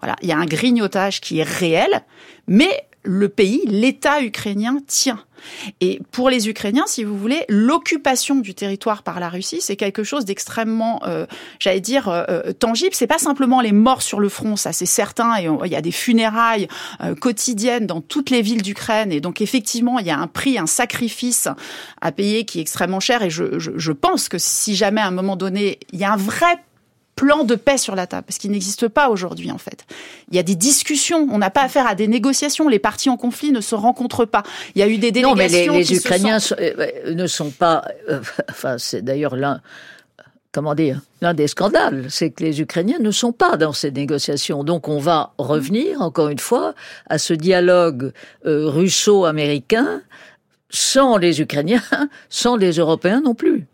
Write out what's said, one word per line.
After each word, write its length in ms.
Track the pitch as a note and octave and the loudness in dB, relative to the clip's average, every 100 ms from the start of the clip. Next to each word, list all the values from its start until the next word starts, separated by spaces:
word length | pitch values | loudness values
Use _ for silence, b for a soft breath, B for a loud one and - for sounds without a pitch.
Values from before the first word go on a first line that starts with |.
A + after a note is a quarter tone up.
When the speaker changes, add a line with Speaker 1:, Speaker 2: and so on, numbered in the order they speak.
Speaker 1:
voilà, 140 | - A2+ | -4 -4
il 60 | F3+ | -2
y 40 | |
a 60 | D#3 | -2
un 80 | E3 | 0
grignotage 760 | D#3 B3 A#3+ G3+ G3 G3 F#3 | 0 2 2 2 0 -2 -2
qui 180 | - E3 | -6 -4
est 40 | |
réel, 580 | D3+ - F3 D#3+ A3 - _ B B B - | -2 -2 0 2 2 0 _ B B B 2
mais 380 | F#3 E4+ C5+ - _ | 4 4 2 -6 _
le 260 | - F#3+ G3+ | -4 0 0
pays, 320 | G3+ F#3+ B3+ F4+ | 2 2 2 0
l'État 560 | G3+ A#3+ B3+ D4+ D4 | 2 2 2 0 0
ukrainien 560 | B3 - A3 G3+ A3 C#4 C#4 | 0 -4 -6 -4 -2 -2 -2
tient. 360 | - - G#3+ - B B B G3+ - | -2 -2 -4 -10 B B B -16 -2
Et 200 | F3+ G3 - | -2 -2 -8
pour 180 | - B3+ | 0 2
les 200 | B3+ G#3+ | 2 0
Ukrainiens, 340 | G#3+ G#3 A3+ G4+ | -4 -2 0 0
si 180 | - | -4
vous 140 | G#3+ G3+ | -4 -4
voulez, 280 | G3+ D4 - | -2 -4 0
l'occupation 840 | G3+ A3+ E4 - D#4+ C#4+ B3+ - C#4 | 2 4 2 0 -2 0 0 2 0
du 180 | G3+ | 0
territoire 480 | F#3 G3+ G3 - G#3 | -6 -6 -4 -2 -4
par 180 | - E3+ | -4 -6
la 80 | F3 | -6
Russie, 300 | F3+ F#3+ D#4+ | -6 -6 -6
c'est 160 | - G3 | -6 -4
quelque 280 | G3+ G3+ | -4 -4
chose 200 | G#3 C#4+ G#3 | -4 -4 -4
d'extrêmement, 760 | G3 - - A3 A3+ A3+ A3+ - | -6 -6 -4 -2 -2 -2 -4 -4
euh, 180 | E3 D#3+ B B B | -6 -8 B B B
j'allais 200 | - F#3+ | 0 0
dire, 280 | F3+ C4+ G#3+ | 2 0 0
euh, 140 | E3+ - | -2 -2
euh, 240 | F3 - | -2 -4
tangible. 400 | - A3+ A3+ F#4 | -2 0 2 0
C'est 140 | - B3 | 0 0
pas 100 | D#4+ | 2
simplement 420 | D#4 C#4 C4 B3+ | 0 2 4 4
les 120 | A#3 | 4
morts 320 | G#3 A3+ C4 | 6 6 4
sur 160 | - G3+ | 0 0
le 100 | G3+ | -2
front, 260 | - A3 G#3 | -2 -4 -2
ça 160 | - | -4
c'est 140 | E3 F3+ | -2 -2
certain, 500 | - G3+ - A#3 A3+ | 0 -2 0 0 0
et 120 | E3+ | 0
on, 140 | D#3 F3+ | -2 0
il 60 | |
y 40 | C#3+ | -2
a 60 | |
des 100 | D#3 | -4
funérailles, 760 | E3+ - A3+ A3+ A3 A#3 A3+ F#3 B B B | -4 2 4 4 2 2 2 -2 B B B
euh, 120 | F3+ F3 | -8 -2
quotidiennes 720 | B3+ A3 A#3+ A3 A#3 A#3+ G#3+ | -2 0 -2 -2 -2 -2 -2
dans 140 | E3 | -4
toutes 280 | - D4+ C#4 | -4 -6 0
les 140 | B3+ | 2
villes 180 | G#3 A#3 | 2 0
d'Ukraine, 500 | G3 G3+ - A3 G#3+ | -2 -6 -2 0 0
et 80 | D#3 | -2
donc 220 | D#3+ - | -4 -4
effectivement, 560 | G#3 C4 G#3 A#3+ A#3+ B3 | -2 -2 -2 -2 0 0
il 80 | F#3 | -2
y 60 | |
a 80 | D3 | -2
un 80 | E3 | -4
prix, 320 | - C#4 B3+ | -4 -2 0
un 80 | D#4+ | 0
sacrifice 800 | - A#3+ - A#3 - A#3+ A#3 - C#3+ B B B B | 0 -2 -2 -4 -4 -2 -2 -2 -6 B B B B
à 100 | E3 | -6
payer 340 | - G3+ G#3+ A3 | -2 0 0 -2
qui 140 | F3 | -6
est 20 | |
extrêmement 380 | D#3 - F3+ F#3+ | -6 -2 -2 -2
cher, 240 | F#3 A#3+ | 0 0
et 80 | G3 | 0
je, 260 | D#3+ F3 - | -2 -4 -4
je, 140 | D#3+ - | -6 -6
je 160 | D#3+ | -4
pense 380 | D3+ - F#4 - | 0 0 0 -2
que 80 | F3+ | -4
si 380 | - - - G3 | -2 -2 -2 0
jamais 260 | G3+ G#3+ | 2 2
à 60 | G#3 | 0
un 40 | |
moment 240 | F3+ F#3+ F#3+ | -2 -4 -4
donné, 440 | F#3+ F#3+ G3+ - - | -4 -2 -2 -4 -12
il 80 | F3+ | -4
y 40 | |
a 100 | G3 | -2
un 40 | G#3 | 0
vrai 420 | G3 - E4+ F4 _ _ _ _ _ - | -2 2 2 2 _ _ _ _ _ 0
plan 260 | C#4 D4+ | 2 4
de 100 | B3+ | 4
paix 240 | A#3 - C4+ | 2 2 0
sur 160 | - | 0
la 140 | F#3+ F3+ | -4 -4
table, 180 | F#3 - | -8 -10
parce 140 | - | -8
qu'il 100 | G#3 | -4
n'existe 380 | G3+ F#3 G3+ A#3 | -4 -4 -2 0
pas 220 | A3 C#4+ | 4 2
aujourd'hui 420 | G#3 F3 E3 E3+ | 2 -2 -8 -8
en 80 | - | -10
fait. 260 | - - - B B B B | -12 -18 -20 B B B B
Il 40 | F3+ | 0
y 40 | |
a 40 | |
des 120 | F3 F#3+ | 2 2
discussions, 720 | A3 C#4+ - D4 - E4+ D4 | 2 0 0 -2 0 2 2
on 60 | G#3 | 2
n'a 140 | G3 | 2
pas 100 | C#4+ | 2
affaire 240 | C4 C#4 B3 | 2 2 2
à 80 | |
des 140 | G3 G#3+ | 2 2
négociations, 600 | A#3 A3+ C4+ D4 - D#4 | 2 2 0 0 0 2
les 120 | G#3+ | 4
partis 320 | G#3+ - - | 2 0 0
en 60 | B3 | 0
conflit 340 | B3 - D4 | -2 -4 0
ne 100 | C4 | 0
se 140 | G3+ A3 | 0 0
rencontrent 500 | G#3+ B3 B3 - A3+ | 2 2 -2 0 0
pas. 160 | - - B B | 0 -2 B B
Il 60 | - | 2
y 20 | |
a 60 | G3+ | 2
eu 100 | A3 | 4
des 140 | A#3 A3 | 2 4
Speaker 2:
Non, 140 | B3+ A#3+ | 4 4
mais 80 | |
les, 60 | F#3+ | 4
Speaker 1:
délégations 240 | F3 F3 F3+ | 4 4 4
Speaker 2:
les 60 | |
Speaker 1:
qui 120 | E3+ F3+ | 4 2
se 20 | - | 2
Speaker 2:
Ukrainiens 320 | F#3 G3+ A3 | 2 4 2
Speaker 1:
sont 160 | G3+ - | 0 -2
Speaker 2:
sont, 60 | |
euh, 520 | E3+ - D3 C3 - | -2 -2 -4 -4 -6
ne 140 | E3 F3+ | -2 -2
sont 240 | - D3+ | -2 -6
pas, 320 | C3+ F3 D#3+ - - - | 0 2 2 0 -12 -6
euh, 120 | D3 A2+ - | -6 -6 -8
<laughs> 140 | - | -8
enfin 280 | - C3+ A#2+ | -6 -6 -4
c'est 240 | - A#2+ | -6 -6
d'ailleurs 320 | A2+ C#3 D3 B2+ | -4 -2 -2 -2
l'un, 260 | C#3 C#3 B B B B B _ - _ _ | -2 -4 B B B B B _ -20 _ _
comment 220 | - D3+ | -6 -4
dire, 280 | D3 D#3 C3+ - _ | 0 0 -2 -8 _
l'un 140 | F3 E3 | -2 2
des 120 | D3 | 0
scandales, 600 | - F#3+ D#4+ - C3+ C3 | 2 2 2 2 -2 -6
c'est 220 | - E3 | -4 -4
que 120 | - | -2
les 160 | D#3+ D3 | -4 -2
Ukrainiens 380 | D#3 F3 F3 E4+ | -4 -2 0 0
ne 120 | G#3+ | 0
sont 220 | G3+ A#3+ | 0 -2
pas 220 | A#3+ F4+ E3 | 2 2 4
dans 180 | D#3 | 0
ces 180 | C#3+ D3 | 0 -4
négociations. 720 | C3+ C#3+ D3 - C#3+ - D3+ | -4 -2 -2 -2 -4 -2 -4
Donc 240 | C#3+ F3 - | -2 -4 -2
on 100 | D3 | -2
va 360 | C#3+ E3 - _ | 2 0 0 _
revenir, 640 | B2+ D3+ C#3 G#3 E4 D4 | -2 -2 0 -2 -2 -2
encore 280 | F3 D3 D3+ | -4 0 0
une 100 | D3 | 0
fois, 340 | - A#3+ D#4+ - B B B | -2 -2 -2 -8 B B B
à 120 | D#3 | -4
ce 140 | - | 0
dialogue, 800 | E3 E3 F3+ F3+ F3+ E3+ C3 C3+ B B B - | 0 4 4 6 6 4 0 -8 B B B -2
euh, 200 | D3+ D3+ | 0 2
russo-américain 1300 | D3 F#3 - - G3+ F3 D3+ D3 D3 - A3 C#4 G#4+ - B B B _ _ _ | 2 2 2 4 4 4 2 0 -2 -4 -2 -2 -2 -10 B B B _ _ _
sans 460 | - - C4+ C4+ A3 | -4 0 4 6 6
les 220 | F3 D3 | 4 2
Ukrainiens, 420 | D3+ C#3 D3+ A#3 - | 0 0 2 0 0
<laughs> 380 | - C#4+ - - | -2 -2 -4 -12
sans 260 | - A#3+ B3 | -2 0 2
les 160 | F#3 E3 | 2 2
Européens 420 | D#3+ D#3+ F3 A3+ | 2 2 2 2
non 120 | D4 A#3 | 2 2
plus. 320 | - C#4+ D3 | 0 0 -4